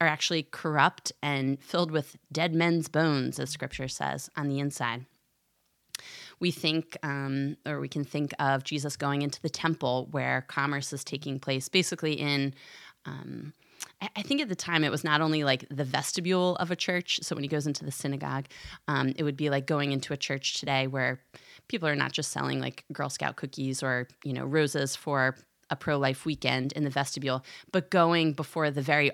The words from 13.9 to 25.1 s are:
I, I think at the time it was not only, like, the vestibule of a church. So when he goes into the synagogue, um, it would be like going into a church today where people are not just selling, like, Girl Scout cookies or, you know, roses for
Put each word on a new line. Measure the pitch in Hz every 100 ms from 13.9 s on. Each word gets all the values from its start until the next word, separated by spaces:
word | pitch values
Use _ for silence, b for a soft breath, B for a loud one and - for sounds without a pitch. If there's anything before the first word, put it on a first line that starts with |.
| B
I, | 202 208
I |
think | 196 277
at | 262
the | 180
time | - 165
it | 147
was | 151
not | 160 151
only, | 156 156
like, | 143 131 -
the | 143 135
vestibule | 131 - - 175 185 180 175
of | 170
a | 175
church. | - 180 - -
So | - 156
when |
he | 139
goes | 151 147
into | 139 147
the |
synagogue, | - 143 139 143 135 139 B B B -
um, | 139 131 135
it |
would | 147 139
be | 147
like | 139 139
going | 151 143
into | 135 -
a | 143
church | - 139 - -
today | 139 135 135
where | 135 127 127 _ B B B -
people | 226 160
are | 143
not | 135
just | - 151
selling, | 139 135 135
like, | 131 - -
Girl | 147 139
Scout | - 143 -
cookies | 135 - 135 131
or, | 135 123 123 _
you | 143
know, | 127 135
roses | 156 147 147 139 -
for | 156